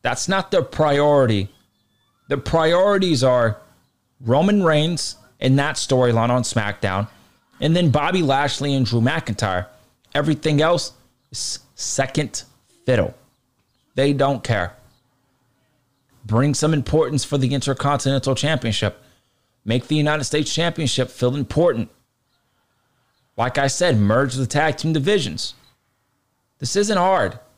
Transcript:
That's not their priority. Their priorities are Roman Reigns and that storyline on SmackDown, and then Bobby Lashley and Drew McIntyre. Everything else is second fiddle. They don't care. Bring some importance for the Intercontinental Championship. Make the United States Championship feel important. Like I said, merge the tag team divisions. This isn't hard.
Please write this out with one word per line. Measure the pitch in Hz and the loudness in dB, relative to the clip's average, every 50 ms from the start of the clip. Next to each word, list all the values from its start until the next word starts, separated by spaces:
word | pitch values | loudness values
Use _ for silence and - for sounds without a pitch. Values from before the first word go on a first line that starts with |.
That's | _ 131 120 - - - | _ -4 -4 -4 -4 -2
not | 196 190 185 - | -2 -4 -2 0
their | - 190 - | 0 0 0
priority. | - - - 156 151 143 143 147 147 147 143 135 120 110 101 95 - _ _ _ _ _ _ _ _ _ _ _ _ _ _ _ - | -2 -2 0 0 2 2 2 4 4 6 4 4 4 2 0 -2 -4 _ _ _ _ _ _ _ _ _ _ _ _ _ _ _ -6
Their | 143 135 | -6 -4
priorities | - - - 165 160 160 170 175 185 202 202 196 196 185 160 123 127 | -4 0 0 2 2 4 4 4 4 4 2 2 2 2 2 2 2
are | 131 123 123 117 113 107 - - _ _ _ _ _ _ _ _ _ _ _ | 4 4 4 2 2 0 -4 -10 _ _ _ _ _ _ _ _ _ _ _
Roman | 131 113 123 143 170 196 208 208 190 | -2 0 2 2 4 2 2 2 2
Reigns | 165 156 151 151 165 175 147 - - - - - _ _ _ | 2 2 2 0 0 -2 -4 -6 -8 -10 -14 -20 _ _ _
and | - 131 131 139 | 0 2 2 2
that | 139 151 147 | 2 0 -4
storyline | - - - 139 127 127 123 117 113 113 120 | -4 -2 0 2 2 2 2 2 2 2 2
on | 123 127 120 | 0 0 -2
SmackDown, | - - 117 104 104 101 - - 101 92 95 104 - - - - _ _ _ _ _ _ _ | 0 -2 -2 -2 -2 -4 -4 -4 -2 -2 -2 -4 -6 -10 -20 -20 _ _ _ _ _ _ _
and | - 151 165 | 0 0 2
then | 180 180 156 | 2 2 2
Bobby | 120 147 147 165 185 190 | 2 2 0 0 0 0
Lashley | 170 135 135 135 147 139 - - 139 143 139 | 2 2 2 2 0 -2 -2 -4 -4 -2 0
and | 135 127 | 0 0
Drew | 101 117 117 | 0 0 0
McIntyre. | 113 127 151 165 - - 107 - - 101 92 90 92 - - _ _ _ _ _ _ _ _ | 2 2 0 -2 -4 -6 -6 -4 -2 -2 -2 -2 -4 -6 -16 _ _ _ _ _ _ _ _
Everything | 143 147 151 151 139 - 160 151 143 | -2 0 0 -2 -2 0 0 2 2
else | 156 165 175 165 - - - _ _ _ _ _ _ _ | 4 2 2 0 -2 -6 -12 _ _ _ _ _ _ _
is | - - - - - - _ _ _ | -12 -10 -10 -8 -10 -12 _ _ _
second | - - - - - 135 131 - - 151 120 - - - _ _ _ _ _ _ _ _ | -10 -8 -6 -4 -4 -4 -2 -2 -4 -4 -4 -6 -12 -14 _ _ _ _ _ _ _ _
fiddle. | - 127 110 92 - - - _ _ _ _ _ _ _ _ _ _ _ _ _ _ _ | 0 0 0 0 -2 -4 -14 _ _ _ _ _ _ _ _ _ _ _ _ _ _ _
They | - 135 143 147 | 0 0 0 2
don't | 135 139 139 139 117 - | 2 2 0 0 -2 -4
care. | - 117 101 87 90 - - _ _ _ _ _ _ _ _ _ _ _ _ _ _ _ _ _ _ _ _ _ _ _ _ _ _ _ _ - | -4 -2 -2 -2 -4 -8 -16 _ _ _ _ _ _ _ _ _ _ _ _ _ _ _ _ _ _ _ _ _ _ _ _ _ _ _ _ -8
Bring | 104 107 113 135 147 143 | -2 0 2 2 2 0
some | - 151 156 160 | 0 0 0 0
importance | 147 127 - - 156 160 127 147 139 - | 0 -2 0 0 0 0 2 0 -4 -4
for | - - 143 | -2 -2 -2
the | 135 123 135 | -2 0 -2
Intercontinental | 139 - - 135 - - 143 143 135 - 135 139 135 - 135 135 | -2 -2 -4 -4 -2 -2 -2 -2 0 0 0 -2 0 0 -2 -2
Championship. | - - 147 160 139 - 120 104 - - 101 - - _ _ _ _ _ _ _ _ _ _ _ _ _ | 0 0 -2 -2 -2 -2 -4 -4 -2 -2 -4 -4 -6 _ _ _ _ _ _ _ _ _ _ _ _ _
Make | 104 113 127 123 - | -2 -2 -2 -2 -2
the | 156 | -2
United | 151 147 147 151 156 135 | 0 0 0 0 -2 -4
States | - - 156 151 - - | -2 -2 -2 -2 -2 -2
Championship | - 165 170 165 - 160 127 - - 127 - | -2 -2 -2 -2 -2 -4 -2 -2 -2 -4 -4
feel | - - 127 123 127 | -4 -2 -2 -2 0
important. | 147 131 - - - 175 175 135 113 110 - _ _ _ _ _ _ _ _ _ _ _ _ _ _ _ _ _ _ _ _ _ _ _ _ _ _ _ _ _ - | -2 -6 -4 0 2 2 2 2 0 -4 -8 _ _ _ _ _ _ _ _ _ _ _ _ _ _ _ _ _ _ _ _ _ _ _ _ _ _ _ _ _ -4
Like | 113 127 127 147 | -4 -2 0 0
I | 139 139 | -2 0
said, | - - 175 180 143 107 | 0 0 0 2 2 2
merge | 101 101 107 123 139 135 120 | 2 4 4 2 2 0 -2
the | 131 131 117 | -4 -4 -2
tag | - 147 156 160 143 - | 0 0 0 0 0 -2
team | - 160 160 | -4 -2 -2
divisions. | 156 135 165 208 196 151 - 78 - - - - _ _ _ _ _ _ _ _ _ _ _ _ _ _ _ _ _ _ _ _ _ | 0 0 0 0 0 0 -4 -6 -8 -10 -10 -12 _ _ _ _ _ _ _ _ _ _ _ _ _ _ _ _ _ _ _ _ _
This | - 131 - | -8 -4 -2
isn't | 202 208 202 220 185 | -2 0 0 0 0
hard. | 175 190 190 175 113 92 - - - _ _ | 2 2 2 2 0 -2 -4 -10 -20 _ _